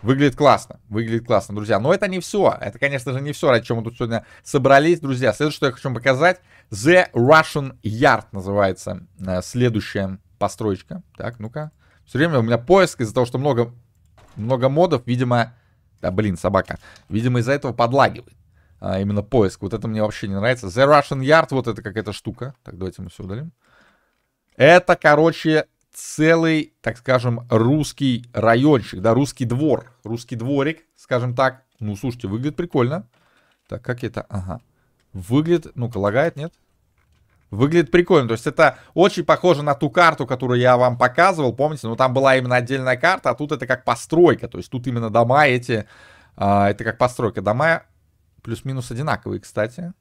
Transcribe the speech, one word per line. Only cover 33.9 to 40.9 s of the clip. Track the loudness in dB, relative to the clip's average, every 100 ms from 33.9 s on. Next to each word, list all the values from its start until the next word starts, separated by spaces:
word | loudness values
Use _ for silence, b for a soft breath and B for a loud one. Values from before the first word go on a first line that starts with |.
| -8
это? | -8 -10
Ага. | -10 -10 -10 -12 _ _ _ _ _
Выглядит, | -16 -2 -2 0 -2 -4 -10
ну-ка, | -8 -4
лагает, | -2 0 -2
нет? | -4 -14 _ _ _ _ _ _ _ _ _ _
Выглядит | -2 2 2 2
прикольно, | 2 4 2 2
то |
есть | -4 -4
это | 2 2 B B
очень | 2 2 2
похоже | 0 2 2 2
на | 0 -2
ту | 0
карту, | 4 4 4 -6
которую | -4 -2 2
я | 4 4
вам | 4